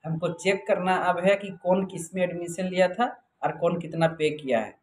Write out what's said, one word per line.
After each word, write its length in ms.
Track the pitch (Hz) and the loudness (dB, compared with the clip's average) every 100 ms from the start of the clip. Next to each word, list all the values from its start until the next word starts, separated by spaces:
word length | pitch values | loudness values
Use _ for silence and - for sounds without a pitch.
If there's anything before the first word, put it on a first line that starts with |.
हमको 240 | 165 156 170 | -4 -4 -4
चेक 300 | - 190 196 - | -2 -2 0 0
करना 260 | 185 185 185 | 0 2 2
अब 200 | 180 170 | 2 2
है 120 | 185 196 | 4 2
कि 140 | 202 175 | 0 -4
कौन 220 | 180 190 190 | 2 2 2
किस 280 | 165 - | -6 -8
में 80 | 185 | -2
एडमिशन 440 | 175 170 175 - 185 | -2 -2 -6 -4 -2
लिया 220 | 185 180 | 2 2
था 160 | 180 254 - _ _ | 2 -2 -4 _ _
और 140 | 151 160 | -4 0
कौन 220 | 170 170 | 0 0
कितना 280 | 165 165 165 | -4 0 0
पे 200 | 160 151 | 2 -2
किया 280 | 147 135 117 | -2 0 0
है 140 | 104 - | 0 -12